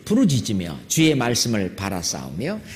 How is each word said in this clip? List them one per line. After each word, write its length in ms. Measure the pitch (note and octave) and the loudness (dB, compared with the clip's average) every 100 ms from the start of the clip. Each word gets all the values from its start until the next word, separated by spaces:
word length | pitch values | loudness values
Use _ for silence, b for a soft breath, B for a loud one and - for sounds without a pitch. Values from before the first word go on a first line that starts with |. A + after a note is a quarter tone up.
| - | 0
부르짖으며 760 | A3+ G#3+ B2 - G2 E2+ C#2 - | 4 4 4 0 -2 -4 -8 -4
주의 260 | D#3+ D#3+ | 4 4
말씀을 640 | C#3 A#2+ A2+ - G#2+ F#2 - | 4 2 0 0 0 -2 -4
바라싸우며 840 | G2 F#2 E2 D2 C2 C#2+ D#3+ - B | -6 -4 -4 -6 -8 -8 -6 -8 B